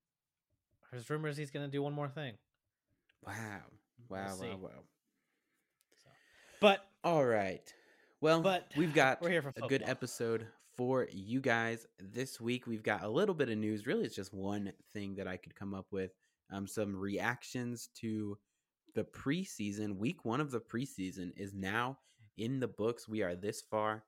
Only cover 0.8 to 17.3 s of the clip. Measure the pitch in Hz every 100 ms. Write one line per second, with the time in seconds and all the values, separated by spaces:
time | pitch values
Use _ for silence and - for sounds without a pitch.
0.8 | - 123 113 151 156 143 147 143 143 139
1.8 | 143 147 143 139 139 101 _ _ _ _
2.8 | _ _ _ _ - 104 110 101 58 -
3.8 | _ _ 120 95 98 95 117 98 92 -
4.8 | - _ _ _ _ _ _ _ _ _
5.8 | _ _ _ - _ - - - 202 196
6.8 | - _ 165 160 131 110 95 87 - -
7.8 | _ _ _ _ 151 165 175 180 - 147
8.8 | 165 147 131 123 170 170 139 - 123 135
9.8 | - 131 123 - 117 113 110 - _ -
10.8 | 123 131 113 95 98 127 135 117 113 113
11.8 | - - 98 110 131 - 117 123 120 110
12.8 | 117 104 98 123 202 170 127 110 107 107
13.8 | 107 214 156 - 95 98 95 104 98 -
14.8 | _ 107 101 95 92 92 - - 101 98
15.8 | 95 98 92 - _ _ _ 98 98 -
16.8 | 101 95 98 95 104